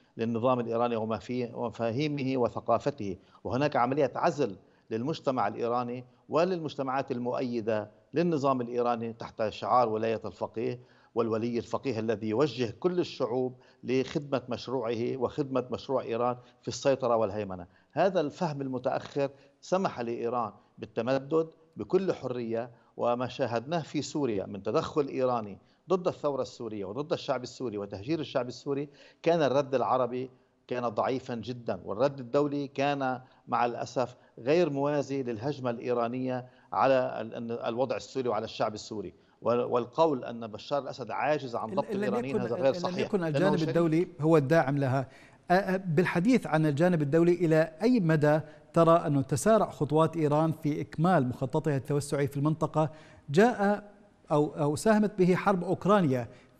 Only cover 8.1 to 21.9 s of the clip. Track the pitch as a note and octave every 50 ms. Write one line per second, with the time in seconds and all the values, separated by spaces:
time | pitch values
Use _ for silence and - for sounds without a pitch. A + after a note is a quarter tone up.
8.1 | - D3+ F3 F3 E3 C#3 C3 C#3 C3+ B2+ A#2+ A#2 A#2+ A#2+ A#2+ A#2+ A#2+ A2+ A#2 A2+
9.1 | A2 - A2 - - - A2 G#2 G2 - - G2+ A#2 B2+ B2 A2 G#2+ G#2+ A2 A2+
10.1 | A2+ G#2+ - G2+ - - A2 - - A2 A#2 B2+ B2 B2 - _ _ _ _ _
11.1 | - A2+ A#2 A#2 A2 A2 A2+ A#2+ A#2+ A2+ A2 - - G#2+ - C3+ A2+ A2+ A2 A2+
12.1 | A2+ G2 A2+ G#2+ G#2+ A#2 D3+ D3+ A2+ B2+ B2 G#2+ - - - F3+ F3+ F3 D#3+ -
13.1 | - - C3+ A2 A#2+ C3 B2+ B2+ B2+ - - _ _ _ - A2+ B2+ C3 B2 -
14.1 | - E3+ D3 C#3 C#3 B2 A#2+ B2 A#2+ G#2 - - B2 C3+ A2 A#2 A#2+ A2 A#2+ B2
15.1 | B2+ C3+ A#2+ A2 - - D3 C3 C3 B2+ B2 - A2+ F#2+ - - C3+ A#2+ - -
16.1 | A2+ A2+ A#2+ B2 B2 B2 - - _ _ - B2+ A#2 - - C#3+ C3+ B2+ C3 A#2+
17.1 | A#2+ A2+ A2 G2 F#2+ G#2+ G#2 F#2+ F#2 F2+ F2+ - _ _ _ _ - C#3+ F3 G3+
18.1 | F#3 F3+ D3+ C#3+ - - F#3 D#3 D3 C#3 C#3 C3 C3 B2+ B2+ C3 B2+ C#3 - -
19.1 | - C#3+ C#3 C#3 - - - _ _ _ - - F3+ F#3+ F#3+ D#3+ - - A#2+ A#2
20.1 | A#2 B2 A#2 A#2 B2 B2 A2+ G2+ G2 - _ _ _ - A2+ - - - A2+ B2
21.1 | C3+ C3+ C3+ C#3 D#3+ D#3+ D#3+ D#3+ - _ _ _ - - G#2 -